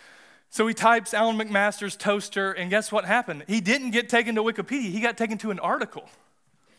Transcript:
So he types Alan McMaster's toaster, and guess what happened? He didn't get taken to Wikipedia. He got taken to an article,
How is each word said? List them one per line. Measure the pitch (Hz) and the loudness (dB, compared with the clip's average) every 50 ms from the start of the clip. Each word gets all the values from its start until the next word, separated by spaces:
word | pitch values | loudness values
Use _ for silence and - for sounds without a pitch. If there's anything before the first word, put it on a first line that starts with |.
| - - - - - - - _ _ _ | -20 -20 -20 -20 -20 -20 -20 _ _ _
So | - - 220 | -2 0 0
he | 226 220 | 0 0
types | - 214 226 233 233 - - - | 4 4 4 4 4 2 0 0
Alan | 208 226 226 226 214 | 2 2 2 2 0
McMaster's | 220 214 208 196 202 208 202 - 208 196 - | -2 0 2 2 2 2 0 -2 -6 -8 -8
toaster, | - - 208 202 208 196 - - 202 196 190 | -4 0 0 0 0 -2 -4 -4 -2 -2 -2
and | 185 185 175 180 | -2 -4 -2 0
guess | 190 214 214 - | 0 0 0 0
what | 208 214 185 | 0 0 2
happened? | 175 214 247 240 - 160 147 151 - | 2 2 2 2 -2 -6 -8 -4 -2
He | 208 226 | -2 0
didn't | 175 196 254 285 262 247 | 2 2 2 2 0 0
get | 208 240 240 - | 0 0 0 2
taken | 247 233 233 233 226 | 2 2 2 2 0
to | 214 | 0
Wikipedia. | 214 226 220 - 185 - 254 285 240 190 | 0 0 -2 -4 -4 -4 -4 -4 -4 -4
He | 170 214 | -2 -2
got | 233 233 226 - | -2 -2 0 0
taken | 226 208 220 196 | -2 -2 -2 -4
to | 208 220 | -4 -4
an | 190 180 | -4 -2
article, | - 180 240 302 226 - - - - - - _ _ _ _ _ _ _ _ _ _ _ _ | -2 -2 0 -2 -4 -6 -8 -12 -16 -16 -20 _ _ _ _ _ _ _ _ _ _ _ _